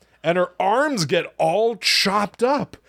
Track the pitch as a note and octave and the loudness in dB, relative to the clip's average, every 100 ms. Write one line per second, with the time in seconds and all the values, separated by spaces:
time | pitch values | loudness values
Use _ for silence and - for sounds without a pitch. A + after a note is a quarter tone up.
0 | _ _ D#3 F3 F3 - F#3 A3+ D4+ B3+ | _ _ -2 0 0 -2 0 2 0 -2
1 | D3+ F3 D3 - D#3+ F3+ A3+ A3+ - - | 0 -2 -2 -2 0 2 0 -2 -2 0
2 | G3+ G3+ G3+ - A#3+ C#4+ F3 - | 0 0 -2 -2 0 0 -2 -10